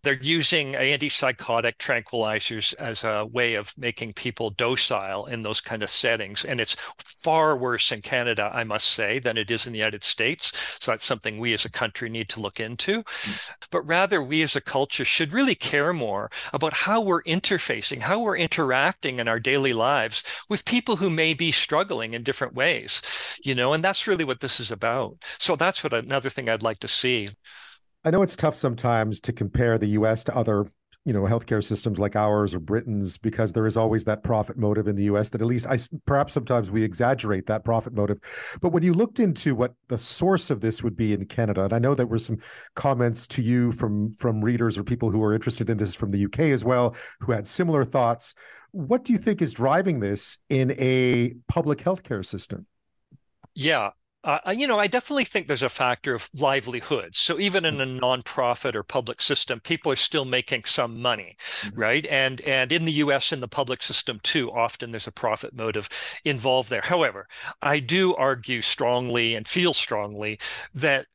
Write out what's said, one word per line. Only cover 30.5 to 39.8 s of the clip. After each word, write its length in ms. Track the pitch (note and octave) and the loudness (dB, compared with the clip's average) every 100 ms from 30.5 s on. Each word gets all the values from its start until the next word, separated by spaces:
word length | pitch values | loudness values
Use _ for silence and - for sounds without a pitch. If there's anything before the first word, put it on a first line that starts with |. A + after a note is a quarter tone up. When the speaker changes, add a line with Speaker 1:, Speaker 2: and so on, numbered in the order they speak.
| G#2 G#2 _ _ _ - | 2 0 _ _ _ 0
Speaker 2:
you 80 | |
know, 80 | G#2 | 2
healthcare 420 | G2 A#2 - G#2+ | 2 2 2 0
systems 360 | - G#2 A2+ F#2+ | 0 -2 -2 0
like 160 | G2+ G#2+ | 0 2
ours 400 | G#2+ G#2 G2+ F#2 | 4 4 2 0
or 40 | |
Britain's, 600 | D#2+ A2 A#2+ G#2 F#2+ - | 0 -2 0 -2 -4 -2
because 340 | A2 A2 A2 | -2 0 0
there 140 | A2+ A2 | 2 2
is 100 | A2+ | 4
always 280 | A2 A2 - | 2 2 0
that 180 | G#2+ | -2
profit 340 | - A2+ G#2 - | 2 0 0 0
motive 300 | G#2 G#2 G2+ | 0 2 0
in 80 | G2+ | 0
the 80 | |
U 160 | G2+ G#2 | 2 2
S 100 | G#2+ | 0
that 120 | A2+ | 0
at 40 | A#2 | 0
least 220 | A#2+ A#2+ | 0 0
I 80 | B2 | -2
s-, 140 | - D#3+ - | -2 -8 2
perhaps 260 | C#3 C#3+ | 2 2
sometimes 380 | C#3+ A2+ B2 G2 | -2 2 0 2
we 100 | G#2+ | 0
exaggerate 640 | G#2+ F2 A#2+ C3 G#2+ G2 - | 0 2 2 2 0 0 0
that 180 | G#2+ | -2
profit 300 | A#2 A2+ A#2 | 2 0 0
motive. 260 | G#2+ G2+ G2+ - - - - | 0 0 0 -6 -14 -12 -2
But 120 | F3+ | 2
when 100 | E3+ | 4
you 120 | F3+ | 4
looked 260 | E3+ A3+ - | 4 2 4
into 340 | G#3 D3 D#3 | 2 2 0
what 220 | A#2 B2 - | 2 0 -2